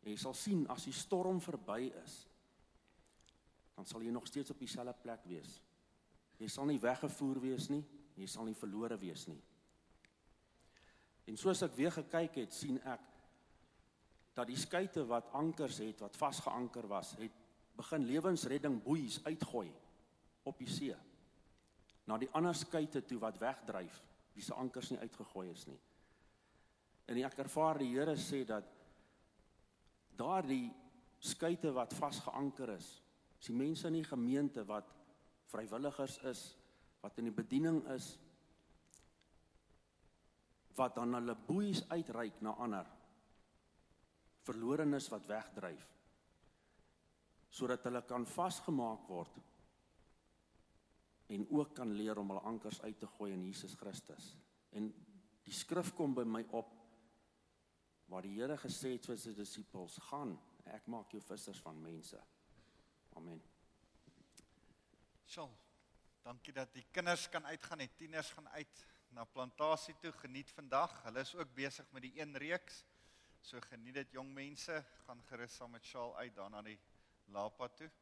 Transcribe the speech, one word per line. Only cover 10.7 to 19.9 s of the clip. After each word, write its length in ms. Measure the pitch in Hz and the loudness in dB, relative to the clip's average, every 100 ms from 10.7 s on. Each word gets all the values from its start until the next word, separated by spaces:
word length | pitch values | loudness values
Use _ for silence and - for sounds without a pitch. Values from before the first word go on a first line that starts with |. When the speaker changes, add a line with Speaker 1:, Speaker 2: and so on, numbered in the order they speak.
| - - - - _ - | -20 -20 -20 -20 _ -10
Speaker 1:
En 120 | 110 | 2
soos 240 | 190 185 | 4 6
ek 140 | 170 127 | 4 4
weer 160 | 156 | 4
gekyk 440 | 165 143 165 165 147 | 4 0 2 2 0
het, 180 | 110 | -4
sien 260 | - 151 131 | -4 0 0
ek 200 | - 120 - - - - - - - _ - _ _ - - | 0 -6 -8 -20 -20 -20 -20 -20 -20 _ -20 _ _ -20 -12
dat 140 | - 117 | -4 -2
die 100 | 127 | -2
skuite 480 | - 180 190 - 127 | 0 2 2 2 4
wat 260 | 120 - | 2 2
ankers 440 | 135 160 160 139 - | 0 2 2 -2 0
het, 220 | 110 104 | -4 -4
wat 160 | 101 - | -8 0
vasgeanker 720 | 143 139 - 120 123 120 110 | 0 2 0 0 -2 -4 -2
was, 280 | 98 82 - | -2 -2 -6
het 140 | 113 - - - - - | -8 -8 -20 -20 -20 -12
begin 280 | - 160 123 | -2 2 4
lewensredding 720 | 143 180 175 123 139 143 123 | 6 6 4 4 4 6 4
boeies 360 | 123 160 131 - - | 6 6 6 0 0
uitgooi 440 | 156 - 120 90 71 - | 2 2 2 0 -4 -18